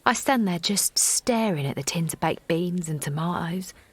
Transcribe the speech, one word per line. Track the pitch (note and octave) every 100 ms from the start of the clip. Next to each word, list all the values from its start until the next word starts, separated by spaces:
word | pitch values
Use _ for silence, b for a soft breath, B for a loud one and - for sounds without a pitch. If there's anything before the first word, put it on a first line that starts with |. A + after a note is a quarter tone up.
I | -
stand | A#3+ - C4+ G3+
there | F3
just | E3 G3+ - -
staring | - - - A#3 A3 D#3+ C#3
at | -
the |
tins | C3+ F3 E3
of | -
baked | D#3+ - -
beans | E3 F3+ F3+ D#3+
and | D#3
tomatoes | D3+ C#3+ E3+ F3 E3+ F3+ F#3 - -